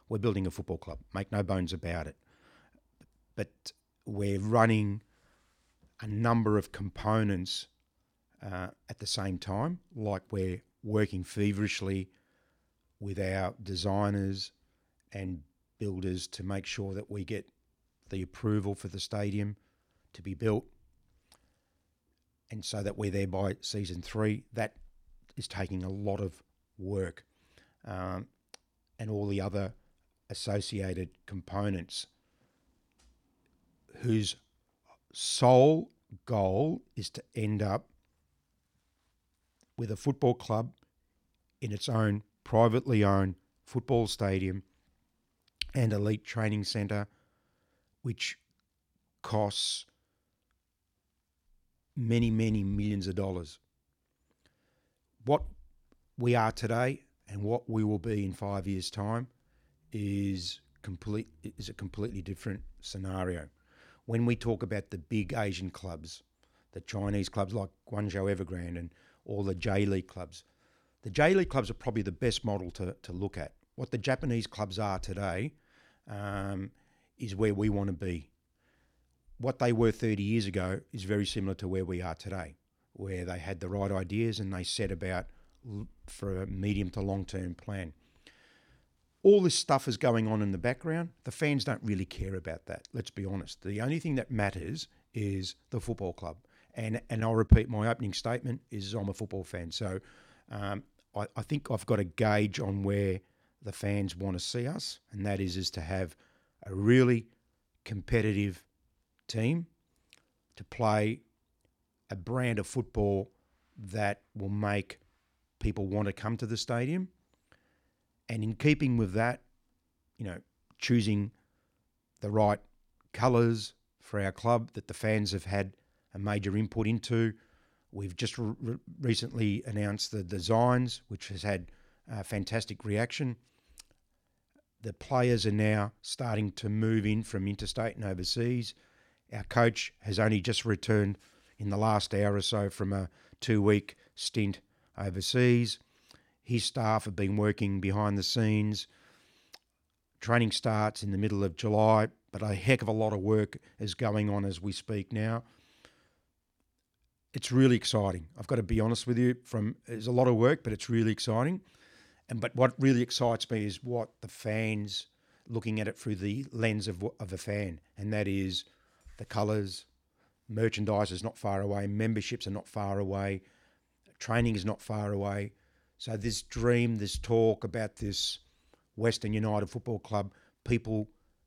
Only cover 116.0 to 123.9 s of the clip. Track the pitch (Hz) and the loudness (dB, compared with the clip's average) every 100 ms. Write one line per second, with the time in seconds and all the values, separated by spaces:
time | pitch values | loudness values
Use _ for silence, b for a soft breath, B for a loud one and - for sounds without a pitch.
116 | 101 95 113 113 107 113 - 117 127 180 | -2 -4 -6 -4 -4 -4 -2 -2 -2 -2
117 | 185 _ _ _ _ _ _ _ _ _ | -4 _ _ _ _ _ _ _ _ _
118 | _ _ - 113 107 110 151 151 139 117 | _ _ -8 -4 -2 2 4 4 4 2
119 | 101 98 117 123 _ _ _ _ _ _ | 2 2 0 -2 _ _ _ _ _ _
120 | _ - 107 87 - _ _ - - 120 | _ -10 -8 -8 -14 _ _ -6 2 4
121 | 107 104 101 _ _ _ _ _ _ _ | 4 2 0 _ _ _ _ _ _ _
122 | _ - 104 107 104 104 - _ _ _ | _ -8 0 4 4 4 -4 _ _ _
123 | _ - 123 120 117 113 104 - _ | _ 2 4 6 4 2 -4 -14 _